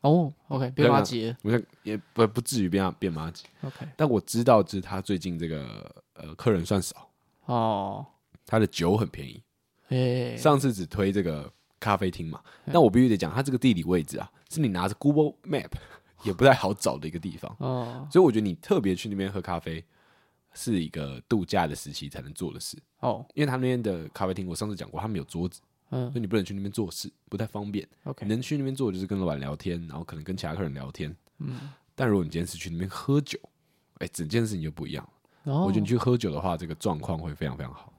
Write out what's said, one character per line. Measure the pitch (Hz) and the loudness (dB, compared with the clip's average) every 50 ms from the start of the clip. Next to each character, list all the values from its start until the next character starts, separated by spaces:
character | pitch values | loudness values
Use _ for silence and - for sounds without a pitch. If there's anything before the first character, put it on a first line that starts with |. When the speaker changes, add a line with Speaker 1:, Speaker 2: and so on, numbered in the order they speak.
Speaker 1:
哦， | - 143 156 180 165 139 151 _ _ - | 6 6 6 6 4 2 -4 _ _ -6
OK， | 147 131 135 123 | -2 -2 -2 -2
变 | 131 143 147 120 | 2 4 6 6
麻 | 139 139 | 8 6
吉 | 101 - 123 117 110 117 | 4 2 -2 -2 -2 -4
了。 | 120 - | -4 -4
Speaker 2:
我 | - 104 | 0 0
现 | 117 120 | 0 0
在 | - _ _ _ | 0 _ _ _
也 | _ 107 107 104 - _ | _ -6 -6 -6 -6 _
不， | _ - 113 | _ 4 4
不 | 104 110 120 | 4 4 -2
至 | 113 - 131 117 | -4 -2 0 2
于 | 98 90 | 2 4
变， | 87 98 95 92 - _ | 4 2 2 2 0 _
变 | - 95 | -4 -4
麻 | 80 78 78 82 | -2 -4 -6 -8
吉。 | 82 - - - _ _ | -10 -12 -20 -20 _ _
Speaker 1:
OK。 | - 135 - - - 156 - | -12 -12 -10 -12 -14 -14 0
Speaker 2:
但 | - 156 143 | 2 2 4
我 | 120 101 | 4 2
知 | - - - 117 120 | 0 0 -2 2 6
道 | 127 120 107 | 8 8 8
就 | 92 - | 6 4
是 | - 98 | -2 -8
他 | 90 - 95 95 | -6 -6 -8 -8
最 | 95 - 101 90 | -2 -2 -2 -2
近 | 80 92 87 80 | -2 -6 -6 -4
这 | 85 80 | -4 -4
个， | 80 76 69 58 53 50 50 - - - _ _ _ | -4 -6 -6 -8 -12 -14 -16 -18 -20 -20 _ _ _
呃， | - 78 76 80 | -16 -16 -14 -14
客 | - - 123 | -2 2 2
人 | 107 87 85 | 2 2 2
算 | - 104 95 | 2 0 0
少。 | 85 - - - - _ _ _ _ _ _ _ _ | 0 -2 -10 -14 -20 _ _ _ _ _ _ _ _
Speaker 1:
哦。 | - 123 117 113 113 107 98 98 98 98 104 143 - _ _ _ _ - - _ | -2 0 0 2 2 0 -2 -2 -6 -8 -10 -12 -14 _ _ _ _ -20 -20 _
Speaker 2:
他 | - - 113 | 0 4 4
的 | 107 | 4
酒 | 92 - - 85 85 101 110 | 4 2 0 2 4 4 4
很 | 107 - | 2 -2
便 | - - 69 | -6 -12 -14
宜。 | 65 58 - _ _ _ _ _ _ _ _ _ _ | -14 -16 -18 _ _ _ _ _ _ _ _ _ _
Speaker 1:
哎。 | 131 127 127 123 123 127 120 123 117 | 0 0 2 2 0 0 -2 -4 -6
Speaker 2:
上 | 113 120 156 147 135 | 2 4 6 6 6
次 | 131 135 | 4 0
只 | 113 95 87 | 0 -2 -6
推 | 78 - 98 98 98 | -6 -2 0 0 2
这 | 95 101 | 2 2
个 | 90 85 78 73 69 73 _ _ _ _ _ _ | 0 0 -4 -4 -8 -12 _ _ _ _ _ _
咖 | - 107 101 | 0 0 2
啡 | 92 101 92 | 2 2 -2
厅 | 82 - 85 80 | -2 -4 -8 -10
嘛， | 76 - _ - - - _ | -10 -12 _ -20 -20 -14 _
Speaker 1:
哎。 | - | 2
Speaker 2:
但 | 139 170 | 6 8
我 | 151 107 | 8 8
必 | 92 123 | 8 8
须 | 127 123 | 6 6
得 | 107 | 6
讲， | 92 90 78 | 2 0 -2
他 | 78 123 | 0 -2
这 | 139 143 | -2 0
个 | 127 | -2
地 | 117 - 131 | 4 4 4
理 | 107 87 | 4 4
位 | - 85 90 87 | 2 2 2 2
置 | 76 - - - | 2 0 -6 -8
啊， | - - _ _ _ _ | -10 -10 _ _ _ _
是 | - 160 | -2 0
你 | 151 117 | 0 0
拿 | 92 87 90 | 0 0 -2
着 | 98 104 | -2 -2
Google | _ - 147 147 151 151 147 - _ - 190 | _ 2 4 4 6 4 2 0 _ -8 -4
Map | - 127 - - - - - - - - _ _ _ _ | -4 -4 -4 -6 -12 -12 -12 -18 -20 -20 _ _ _ _
也 | - 107 92 | -4 -4 0
不 | 82 123 | 6 8
太 | 135 | 8
好 | 131 - - 95 104 | 8 8 4 -2 -2
找 | - - 92 64 73 | 0 0 -2 -2 -2
的 | 76 80 | -6 -8
一 | |
个 | - - | -8 -8
地 | - 95 - - | -8 -8 -10 -10
方。 | - - 113 - | -12 -14 -10 -8
Speaker 1:
哦。 | 131 131 127 127 117 117 120 127 139 147 | -6 -4 -4 -4 -6 -8 -10 -12 -14 4
Speaker 2:
所 | - 175 | 6 8
以 | 190 | 8
我 | 147 | 8
觉 | 107 110 | 6 4
得 | 107 | 2
你 | 98 85 | 2 -2
特 | - - - 208 170 | -4 0 0 0 2
别 | 104 98 92 | 4 2 0
去 | 90 - 110 | 0 -2 -6
那 | 101 | -4
边 | 98 95 98 | -4 -4 -4
喝 | 95 98 | -4 -6
咖 | 87 - 90 82 | -6 -4 -6 -6
啡， | - 85 80 82 82 _ _ _ _ _ _ _ _ _ _ _ _ _ | -6 -8 -10 -10 -12 _ _ _ _ _ _ _ _ _ _ _ _ _
是 | _ - - 123 110 90 80 | _ -8 -4 -2 0 0 0
一 | 76 | -2
个 | - 82 73 69 67 60 - | -6 -8 -8 -8 -10 -12 -2
度 | _ 120 104 87 | _ 0 0 0
假 | - - 95 87 | 0 0 0 0
的 | 78 71 | 0 -4
时 | - - 71 | -8 -10 -12
期 | 71 - - 71 | -12 -10 -12 -12
才 | - - | -12 -12
能 | 62 69 78 | -14 -14 -10
做 | - 92 76 | -8 -8 -8
的 | - - | -8 -10
事。 | - - - - _ _ _ _ | -12 -12 -14 -14 _ _ _ _
Speaker 1:
哦。 | - 123 107 - 123 _ | -2 -2 -2 -2 -8 _
Speaker 2:
因 | _ 147 | _ -2
为 | 151 | 0
他 | 139 | 0
那 | 127 131 | 0 0
边 | 127 127 127 123 | 0 0 0 0
的 | 113 107 92 82 80 78 | 0 -2 -2 -4 -6 -10
咖 | _ - 98 | _ -4 -2
啡 | 95 92 | -2 -2
厅， | 104 95 | -4 -4
我 | 90 82 | -6 -4
上 | - 107 107 | -4 -4 -6
次 | 101 | -6
讲 | 87 - - | -8 -10 -10
过， | - - | -8 -8
他 | 104 110 | -6 -4
们 | 107 | -4
有 | 85 69 | -6 -6
桌 | _ - 82 90 90 | _ -4 -4 -4 -4
子， | - - _ _ _ _ _ _ | -6 -10 _ _ _ _ _ _
Speaker 1:
嗯。 | 139 127 123 123 | -6 -6 -6 -4
Speaker 2:
所 | 139 123 | -4 -4
以 | |
你 | 113 | -4
不 | 92 110 | 0 0
能 | 110 92 | 0 0
去 | - 101 | -2 -6
那 | 98 | -6
边 | 98 101 | -8 -6
做 | - - 107 90 | -4 -4 -4 -4
事， | - - - - _ _ _ _ | -6 -10 -12 -12 _ _ _ _
不 | - | -6
太 | 98 110 | -6 -6
方 | 107 - 104 104 101 | -6 -6 -8 -8 -4
便。 | 101 101 - _ _ _ _ | -6 -6 -6 _ _ _ _
Speaker 1:
OK。 | 143 135 - - | -10 -10 -6 -2
Speaker 2:
能 | 101 110 120 | -2 -2 -2
去 | 127 - 151 | 0 -2 -2
那 | 147 | -2
边 | 135 135 135 | -2 -4 -2
做 | 131 135 107 | -2 -2 -2
的 | 92 | -2
就 | 92 | -2
是 | 95 | -4
跟 | 90 104 95 | -4 -2 0
老 | 92 | 0
板 | 85 73 69 | 0 -2 -2
聊 | 67 69 76 | -4 -6 -8
天， | 78 - 95 85 85 85 80 | -6 -4 -4 -4 -4 -6 -8
然 | 69 78 | -10 -12
后 | 85 | -10
可 | - - | -10 -12
能 | 78 76 | -12 -8
跟 | - 92 | -8 -8
其 | 95 - | -6 -6
他 | 80 78 | -6 -4
客 | 95 | -4
人 | 95 78 | -4 -6
聊 | 67 69 65 67 | -6 -8 -12 -12
天。 | - - 78 76 - _ _ _ _ _ | -10 -8 -8 -8 -8 _ _ _ _ _
Speaker 1:
嗯。 | 143 - 127 123 139 143 135 _ _ _ _ | -10 -10 -8 -10 -12 -16 -18 _ _ _ _
Speaker 2:
但 | - 135 117 | -2 2 2
如 | 104 | 4
果 | 98 87 | 2 2
你 | 76 | 0
今 | 76 85 | -2 -4
天 | 87 | -4
是 | 82 - | -4 -8
去 | 85 - 92 | -10 -10 -8
那 | 82 82 | -6 -6
边 | 90 95 | -6 -6
喝 | - - - - 139 147 | -8 -6 -2 2 2 2
酒， | 143 - - - - _ _ _ _ _ _ _ _ _ _ - | 2 -2 -10 -12 -12 _ _ _ _ _ _ _ _ _ _ -10
哎， | - 87 | -10 -8
整 | - - 85 76 | -6 -6 -6 0
件 | 90 117 117 | 0 0 0
事 | 110 104 | 0 -2
情 | 87 | -4
就 | 78 78 | -4 -6
不 | 73 - 73 | -6 -8 -8
一 | - | -8
样 | 69 71 - | -8 -10 -10
了。 | - _ _ _ _ _ _ _ 147 | -14 _ _ _ _ _ _ _ -2
Speaker 1:
哦。 | 139 151 185 | 0 0 2
Speaker 2:
我 | 196 | 2
觉 | 98 | 2
得 | 110 | 0
你 | 104 | 2
去 | 98 123 | 2 0
喝 | 117 - 123 123 | 2 4 2 2
酒 | 120 113 87 | 2 2 -2
的 | 71 73 | -2 -2
话， | 87 92 85 | -2 -2 -2
这 | 78 85 | -2 -4
个 | 80 78 | -8 -10
状 | - - 107 85 76 | -4 -2 -2 -2 -2
况 | - - 85 78 | -2 -4 -4 -4
会 | 80 78 73 | -4 -8 -6
非 | - 78 | -4 -6
常 | 71 62 | -6 -4
非 | 64 69 | -6 -10
常 | 62 62 | -12 -12
好。 | - - - _ | -16 -20 -20 _